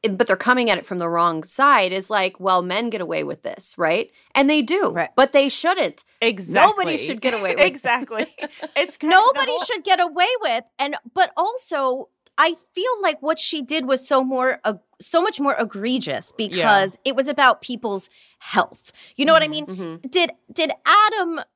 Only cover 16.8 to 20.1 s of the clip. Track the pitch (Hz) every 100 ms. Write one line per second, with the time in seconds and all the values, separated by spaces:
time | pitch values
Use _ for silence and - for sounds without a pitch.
16.8 | 190 - - 254 269 285 262 - - 247
17.8 | 226 196 - _ _ _ - 202 - -
18.8 | - _ - - 285 320 302 311 294 185
19.8 | 170 165 262